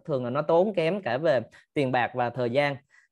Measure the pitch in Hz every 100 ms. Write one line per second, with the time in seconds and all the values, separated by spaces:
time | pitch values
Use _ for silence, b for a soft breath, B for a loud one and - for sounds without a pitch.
0 | - 135 123 135 156 165 214 190 160 202
1 | 147 123 165 127 - B _ 151 131 127
2 | 113 123 120 131 123 131 143 135 b b
3 | b